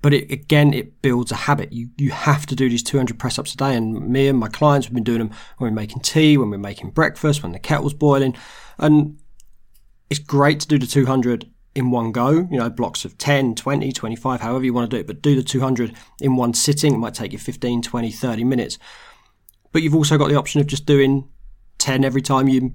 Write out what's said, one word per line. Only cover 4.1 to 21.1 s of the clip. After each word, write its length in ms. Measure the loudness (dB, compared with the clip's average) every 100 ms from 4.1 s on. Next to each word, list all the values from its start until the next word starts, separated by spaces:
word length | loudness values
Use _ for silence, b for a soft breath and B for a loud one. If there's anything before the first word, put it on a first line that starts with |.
| 2 2
and 100 | 2
my 80 | -2
clients, 400 | 2 2 4 0
we've 80 | -4
been 80 |
doing 160 | 0 -2
them 120 | -2 -8 B B
when 120 | -4
we're 60 | -4
making 240 | -6 -6
tea, 380 | -2 4 6 6
when 120 | 2
we're 80 | -4
making 340 | -8 -12 -6
breakfast, 520 | 0 0 0 0 0
when 80 | -4
the 80 | -10
kettle's 340 | -2 -2 -2
boiling. 400 | 2 4 4 2 -2 B B B B
And 420 | 4 4 4 -6 -20 -20 -20 -20 -20 -20 _ _ _
it's 100 | -6
great 420 | -2 2 4 2
to 60 | 0
do 120 | 0
the 80 | 2
two 180 | 0 2
hundred 460 | 2 0 -2 -6 _ _ -4
in 160 | 0
one 220 | 0 -2
go, 160 | 0 2
you 280 | 2 0 -2
know, 120 | -4
blocks 340 | -4 -6 -6
of 140 | -12 -8
ten, 380 | 0 2 0 -2
twenty, 360 | -4 -2 -4
twenty-five, 480 | -6 -8 -6 -6 -4
however 240 | -4 -2
you 100 | 0
wanna 140 | -2 -2
do 100 | -4
it, 80 | -6
but 160 | -4
do 140 | 0 2
the 80 |
two 160 | 0 -2
hundred 340 | 0 0 -2 B B B
in 160 | 0 0
one 160 | 0
sitting. 400 | 0 0 2 2
It 40 | 0
might 160 | -2
take 200 | -8 -10
you 40 | -10
fifteen, 440 | -12 -6 -4 -4
twenty, 280 | -4 -6 -6
thirty 360 | -4 -4 -2 0
minutes. 340 | 0 -2 -8 B B B B B B _ _ _
But 80 | -2
you've 140 | 2 2
also 220 | 4 2
got 120 | 4
the 80 | 2
option 240 | 0 0
of 60 | 0
just 180 | -2 2
doing 420 | 4 4